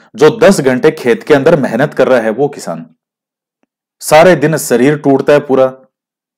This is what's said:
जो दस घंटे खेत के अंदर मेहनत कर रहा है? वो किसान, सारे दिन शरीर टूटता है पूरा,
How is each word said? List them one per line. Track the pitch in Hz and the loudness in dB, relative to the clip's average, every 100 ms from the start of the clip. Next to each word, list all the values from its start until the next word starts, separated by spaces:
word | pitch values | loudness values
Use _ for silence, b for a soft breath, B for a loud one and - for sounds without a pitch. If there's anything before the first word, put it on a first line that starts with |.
| b 107 | b 2
जो | 147 110 | 2 4
दस | 175 165 | 2 2
घंटे | 131 127 156 | 0 0 -2
खेत | 151 123 113 | -2 -4 -4
के | - | 0
अंदर | 147 135 165 | 0 2 0
मेहनत | 110 113 151 | -2 -4 -4
कर | - 127 | -2 0
रहा | 127 | 0
है? | 110 | -2
वो | 110 143 | -4 -6
किसान, | - - 82 80 _ _ _ _ _ _ _ _ _ _ _ | -8 -14 -14 -14 _ _ _ _ _ _ _ _ _ _ _
सारे | - 151 180 156 | 0 4 4 2
दिन | 151 151 | 0 -4
शरीर | - 120 131 147 | -2 0 0 0
टूटता | 143 135 139 | 0 0 2
है | 147 | 0
पूरा, | 135 131 131 131 _ _ _ _ _ | 0 0 0 -4 _ _ _ _ _